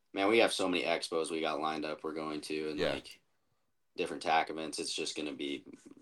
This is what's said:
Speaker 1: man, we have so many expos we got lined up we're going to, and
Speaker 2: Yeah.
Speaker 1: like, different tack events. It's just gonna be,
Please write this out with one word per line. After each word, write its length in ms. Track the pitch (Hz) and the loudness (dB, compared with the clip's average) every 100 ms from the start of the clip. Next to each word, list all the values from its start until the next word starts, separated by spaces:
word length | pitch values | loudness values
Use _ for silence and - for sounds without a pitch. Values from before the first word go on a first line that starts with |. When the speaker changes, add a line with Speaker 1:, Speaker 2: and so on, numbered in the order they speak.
| _ | _
Speaker 1:
man, 160 | 98 98 | 2 4
we 120 | 113 | 6
have 120 | 101 | 6
so 160 | - 92 | 4 2
many 160 | 87 | 2
expos 480 | 69 80 - 85 80 | 2 0 0 -2 0
we 80 | 82 | 0
got 220 | 78 73 | 0 0
lined 240 | 78 78 76 | -2 -2 -4
up 180 | 76 | -6
we're 100 | 80 | -6
going 280 | 78 78 76 | -4 -4 -4
to, 300 | - 78 78 | -4 -4 -4
and 80 | 76 | 0
Speaker 2:
Yeah. 140 | 80 | 0
Speaker 1:
like, 280 | 67 - - _ _ _ _ _ _ _ - | 0 -6 -20 _ _ _ _ _ _ _ -4
different 260 | 87 82 | -4 -2
tack 280 | 87 80 80 | 4 4 4
events. 300 | 78 78 76 | -2 -6 -4
It's 140 | 76 | -4
just 220 | - 76 - | -4 -4 -4
gonna 180 | 76 | -6
be, 300 | 71 71 67 - - - - | -4 -4 -6 -8 -18 -20 -20